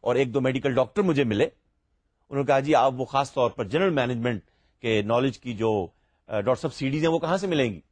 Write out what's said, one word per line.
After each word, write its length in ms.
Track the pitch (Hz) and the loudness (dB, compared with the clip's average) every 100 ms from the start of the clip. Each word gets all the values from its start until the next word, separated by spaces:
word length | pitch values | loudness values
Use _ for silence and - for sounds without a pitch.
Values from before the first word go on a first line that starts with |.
اور 140 | - 123 | 0 0
ایک 180 | 135 | 0
دو 80 | 123 | 0
میڈیکل 320 | 131 131 139 | 0 0 0
ڈاکٹر 280 | 123 127 - | 0 0 0
مجھے 220 | 190 143 | 0 2
ملے، 220 | 127 104 156 _ _ _ _ _ _ _ _ | 2 2 0 _ _ _ _ _ _ _ _
انہوں 140 | 139 | -6
نے 40 | 135 | 0
کہا، 120 | 135 | 0
"جی، 160 | 139 143 | 4 4
آپ 180 | 131 127 | 4 0
وہ 80 | 127 | -2
خاص 280 | 135 139 | -2 -2
طور 180 | - 120 | 0 0
پر 140 | - 104 | 0 -4
جنرل 280 | 135 190 | 0 0
مینجمنٹ 480 | 151 120 123 120 110 - _ _ _ | 0 0 -2 -2 -4 -8 _ _ _
کے 220 | 117 110 | 0 0
نالج 380 | 104 117 135 - | 2 2 0 -4
کی 140 | 123 | -10
جو، 340 | 107 110 107 87 _ _ _ _ | -2 0 0 -4 _ _ _ _
آ، 120 | 107 | -4
ڈاکٹر 220 | 104 127 | 0 -2
صاحب 120 | 160 | -2
سی 160 | - 135 | -6 -4
ڈیز 120 | 147 | 0
ہیں، 100 | 160 | 0
وہ 80 | 165 | 0
کہاں 180 | 160 185 | -2 -2
سے 100 | 190 | -2
ملیں 260 | 160 123 | 0 -2
گی؟" 60 | 87 _ | -4 _